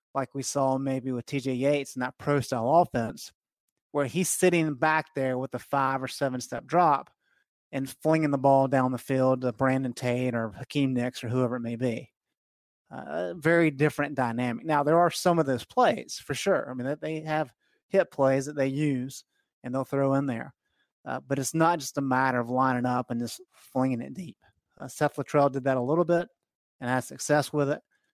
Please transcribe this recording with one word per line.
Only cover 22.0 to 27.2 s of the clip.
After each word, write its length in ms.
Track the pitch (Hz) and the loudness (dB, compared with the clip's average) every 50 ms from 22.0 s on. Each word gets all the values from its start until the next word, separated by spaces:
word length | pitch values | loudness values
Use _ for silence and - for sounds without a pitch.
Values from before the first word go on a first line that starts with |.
matter 380 | 139 135 127 127 135 131 123 123 | -2 0 2 2 2 2 0 0
of 100 | 120 117 | -2 -2
lining 360 | 127 127 131 131 127 123 120 | 0 2 2 2 2 0 0
up 240 | 123 123 123 127 - | 0 0 -2 -2 -4
and 100 | 123 117 | -4 -6
just 220 | 120 117 - - - _ _ | -6 -6 -8 -12 -18 _ _
flinging 480 | _ - - - 131 131 131 127 117 | _ -18 -6 -2 -2 0 0 -2 -4
it 120 | 127 139 143 | -6 -10 -12
deep. 240 | 190 180 147 - _ _ _ _ _ _ _ _ - | -12 -14 -14 -16 _ _ _ _ _ _ _ _ -16
Uh, 80 | - 123 | -16 -12
Seth 300 | - - 151 147 - - | -4 -2 -2 -2 -2 -4
Luttrell 320 | 135 - - 147 143 143 | -8 0 2 4 4 4
did 140 | 131 139 123 | 2 0 -2
that 140 | 135 131 131 | 0 0 0
a 40 | |
little 240 | 123 127 151 165 175 | 0 0 2 0 2
bit 220 | 160 175 165 - - _ _ _ _ _ _ _ _ _ - | 2 2 0 0 -2 _ _ _ _ _ _ _ _ _ -10
and 100 | 131 120 | -4 -2
had 140 | 127 127 - | -2 -2 -2
success 480 | - - - | -4 -10 -10